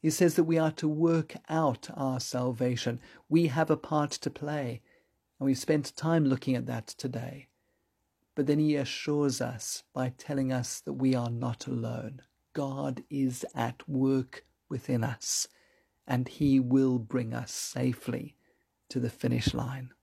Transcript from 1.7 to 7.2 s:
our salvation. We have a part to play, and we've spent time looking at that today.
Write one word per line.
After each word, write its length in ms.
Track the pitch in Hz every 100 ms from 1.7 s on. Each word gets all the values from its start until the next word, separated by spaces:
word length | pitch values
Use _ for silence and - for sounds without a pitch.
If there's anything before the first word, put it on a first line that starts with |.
| 123 -
our 260 | - 135 131
salvation. 800 | - 123 127 120 127 120 - 123 - - _
We 180 | 160 165
have 220 | 131 156
a 80 | 151
part 340 | - 151 147
to 180 | - -
play, 520 | - 147 147 127 110 _ _ _ _ _ _
and 60 | 135
we've 120 | 131
spent 380 | - 156 135 -
time 300 | 160 165 143
looking 300 | 131 - 127
at 80 | 123
that 220 | 120 -
today. 600 | - 131 123